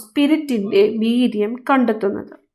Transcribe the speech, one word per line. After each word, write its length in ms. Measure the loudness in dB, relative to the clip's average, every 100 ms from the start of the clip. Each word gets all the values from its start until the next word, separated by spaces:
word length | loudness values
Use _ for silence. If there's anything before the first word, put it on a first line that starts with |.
സ്പിരിറ്റിൻ്റെ 840 | -8 -2 0 0 -2 -4 0 2 2 2
വീര്യം 480 | -2 0 0 0 -4 -4 0
കണ്ടെത്തുന്നത്. 640 | 2 2 0 -2 -4 -12 -20 _